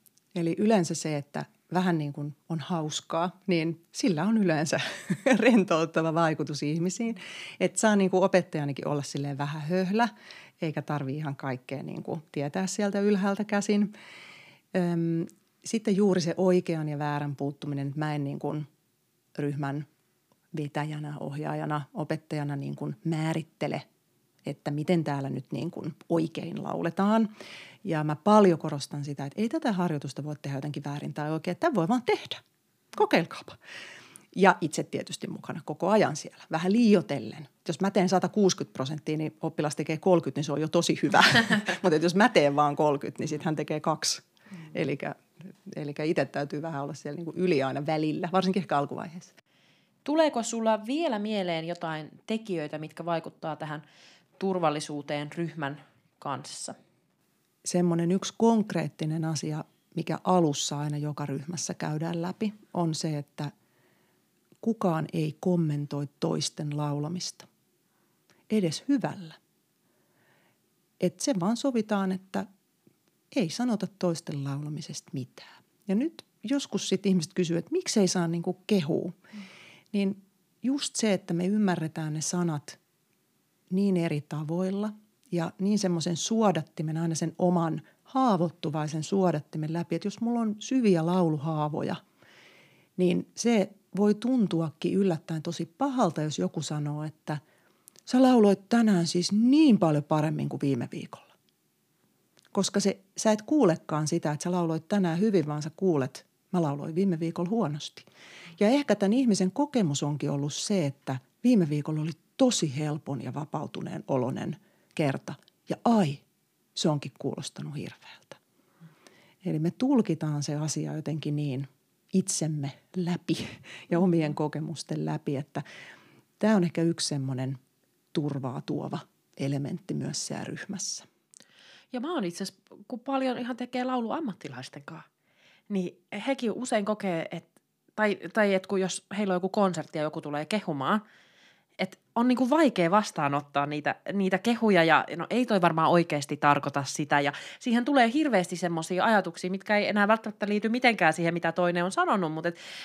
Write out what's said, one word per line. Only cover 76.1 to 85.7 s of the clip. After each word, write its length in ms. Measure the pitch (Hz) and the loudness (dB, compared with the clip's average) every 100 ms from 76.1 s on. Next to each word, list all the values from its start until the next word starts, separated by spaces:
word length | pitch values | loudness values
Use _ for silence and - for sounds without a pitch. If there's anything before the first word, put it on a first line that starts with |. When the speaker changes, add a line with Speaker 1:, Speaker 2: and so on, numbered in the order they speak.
| - - _ | -6 -18 _
Speaker 1:
joskus 460 | 214 277 - 196 - | -4 -4 -2 -6 -2
sit 160 | 190 202 | 0 2
ihmiset 280 | 185 156 | 2 0
kysyy, 240 | - 165 165 | -2 -2 -2
että 140 | 160 | -2
miksei 360 | 349 359 233 185 | -4 0 2 2
saa 200 | 185 165 | 2 0
niinku 300 | 170 170 180 - | -2 -4 -8 0
kehua. 440 | 202 147 156 180 - - | 0 2 -2 -4 -10 -18
Mm. 60 | 208 196 - - - _ | -18 -18 -20 -20 -20 _
Niin 280 | 208 196 196 _ _ _ _ | -2 0 -2 _ _ _ _
just 320 | 240 277 - - | -4 -2 -4 -2
se, 180 | 220 | 0
että 200 | 185 - | 0 0
me 120 | 170 180 | -2 0
ymmärretään 680 | 214 202 170 160 - 156 | 2 2 2 -2 -6 -6
ne 80 | 151 | -4
sanat – 580 | - 180 175 151 - - _ _ _ _ _ _ _ _ _ | -2 0 0 -2 -6 -18 _ _ _ _ _ _ _ _ _
niin 280 | 185 202 185 | 0 2 2
eri 240 | 165 147 | 2 -2
tavoilla 720 | - 151 156 170 185 196 214 208 _ _ _ | -4 -6 -4 -2 -2 -2 -4 -8 _ _ _
ja 200 | 175 165 - | -4 -4 -2
niin 200 | 190 | 0